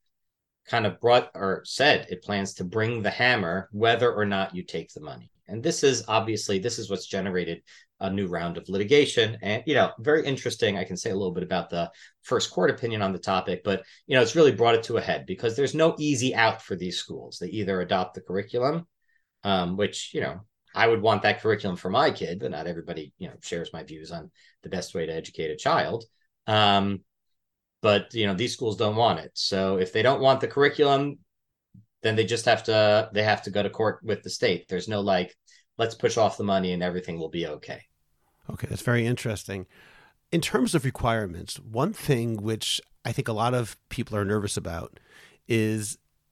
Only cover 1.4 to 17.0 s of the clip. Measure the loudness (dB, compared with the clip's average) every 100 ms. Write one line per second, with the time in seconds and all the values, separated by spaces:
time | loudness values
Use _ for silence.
1.4 | -2 -2 -4 2 4 4 0 -10 -4 -4
2.4 | -4 -6 -6 -2 0 0 -2 0 2 2
3.4 | 0 -4 -6 0 2 4 2 2 0 0
4.4 | -2 -6 -8 -8 -10 -14 -14 -16 -18 _
5.4 | -12 -6 -4 2 2 2 0 0 0 -4
6.4 | -2 -2 -2 -6 -6 -8 -4 -4 -2 -4
7.4 | -4 -6 _ -20 _ -8 -4 -2 -2 -4
8.4 | -4 -6 -4 -2 4 4 4 2 0 0
9.4 | -4 -4 0 2 2 0 0 2 2 -2
10.4 | -4 0 0 0 -4 -6 -4 -2 -2 -4
11.4 | -4 -4 -4 -4 -4 -6 -20 _ -2 -2
12.4 | -2 0 0 2 -2 0 -2 -2 -2 -2
13.4 | 0 -4 -2 -2 -4 -16 0 4 4 6
14.4 | 6 6 4 4 2 -4 -2 -4 -4 -4
15.4 | -2 0 0 4 2 2 0 0 0 4
16.4 | 2 2 -6 -6 -6 -6